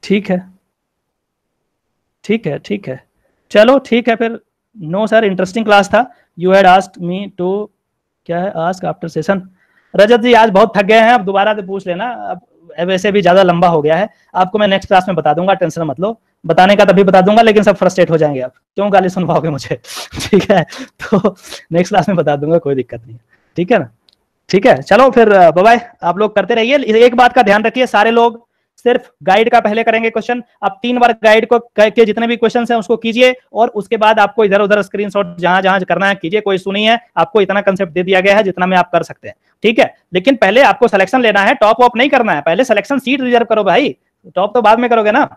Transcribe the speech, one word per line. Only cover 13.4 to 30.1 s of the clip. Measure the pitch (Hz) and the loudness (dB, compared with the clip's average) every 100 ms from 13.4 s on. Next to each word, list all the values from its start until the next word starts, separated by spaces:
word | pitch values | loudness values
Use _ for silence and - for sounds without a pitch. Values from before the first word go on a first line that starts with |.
लंबा | 185 170 180 | 2 2 2
हो | 165 | 2
गया | 147 160 | 0 -2
है, | 214 _ _ - | -2 _ _ -4
आपको | 185 214 | -2 0
मैं | 208 | -2
next | 196 - | -2 0
class | 190 185 | 0 0
में | 170 | -4
बता | 151 | -2
दूंगा, | 151 185 | -2 -2
टेंशन | 190 170 170 | -2 -4 -6
मत | 160 131 | -8 -6
लो। | 196 226 _ _ 160 | -8 -8 _ _ -4
बताने | - 185 202 | 2 4 4
का | 202 | 4
तभी | 190 | 4
बता | 196 190 | 4 4
दूंगा, | 185 214 | 4 4
लेकिन | 226 208 | 4 4
सब | 208 196 | 2 0
frustrate | 180 185 165 | 0 0 0
हो | 160 | 0
जाएंगे | 151 139 | -2 -4
आप, | 127 _ _ - | -10 _ _ -6
क्यों | 202 | 0
गाली | 196 185 | 0 0
सुनवाओगे | 185 165 165 156 | -4 -2 -2 -2
मुझे? | 139 - - | -8 -8 -12
<laughs> | - - - | -10 -16 -14
ठीक | - - 202 - | -12 0 0 2
है, | 196 151 - 262 _ | 0 -2 -10 -20 _
तो | - 185 202 - - - _ | -4 -2 -2 -6 -20 -20 _
नेक्स्ट | 165 180 | -4 0
class | 202 165 | 0 0
में | 180 | -2
बता | 151 143 | -2 -2
दूंगा, | 147 170 | 0 -2
कोई | 147 135 | -2 -6
दिक्कत | 123 117 | -6 -12
नहीं | 120 | -18
है, | 117 _ _ _ - | -20 _ _ _ -8
ठीक | 175 | -2
है | 226 | -2
ना? | 123 _ _ _ _ _ _ | -2 _ _ _ _ _ _
ठीक | - - | 0 2
है, | 131 | 0
चलो | 131 208 269 | 2 4 4
फिर, | 247 220 | 4 4
अ, | 196 170 | 6 4
बाय | 156 | 4
बाय। | 208 233 - _ | 2 2 -2 _
आप | 170 175 | -6 -4
लोग | 214 208 | -2 -2
करते | 190 233 | -2 -2
रहिए। | 226 285 | 0 -2
एक | 247 220 240 240 | 0 2 2 4
बात | 247 | 2
का | 247 | 2
ध्यान | 202 202 | 2 2
रखिए, | 220 233 247 | 0 -4 -2
सारे | 214 214 | 0 0
लोग | 233 233 233 _ _ _ _ | 2 0 -2 _ _ _ _
सिर्फ | 240 247 - _ | -2 -2 -6 _
guide | 147 196 226 | 0 0 2
का | 233 | 0
पहले | 220 214 | 0 -2
करेंगे | 233 220 | -2 -2
question। | 226 | -2